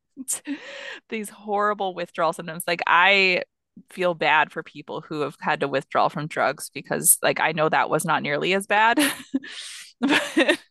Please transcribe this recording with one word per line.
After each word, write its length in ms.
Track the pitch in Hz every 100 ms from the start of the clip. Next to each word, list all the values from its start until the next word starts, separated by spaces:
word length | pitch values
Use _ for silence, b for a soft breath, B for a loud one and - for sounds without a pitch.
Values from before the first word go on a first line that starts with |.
| _ -
<laughs> 920 | 254 - - 285 - - - - _
these 200 | 226 208
horrible 640 | 208 214 202 208 208 190
withdrawal 380 | 180 175 - 165
symptoms. 320 | 170 175 165 -
Like, 160 | 170 -
I 580 | 170 185 196 190 180 - _ _ - -
feel 240 | - 180
bad 380 | 165 156 156 147
for 100 | 170
people 400 | 156 143 - 151
who 180 | - 156
have 140 | 143 -
had 200 | - 151
to 80 | 143
withdraw 400 | 139 - 131 101
from 200 | 151 151
drugs 420 | 143 127 - -
because, 440 | 135 - 156 151 -
like, 180 | - -
I 120 | 156
know 160 | 160 156
that 220 | 147 -
was 140 | 156
not 180 | 160 143
nearly 320 | 143 147 160
as 120 | 196 196
bad. 320 | 208 226 233
<laughs> 60 | 277 - - 269 B B B B B _
But 560 | 240 285 587 - - 320 -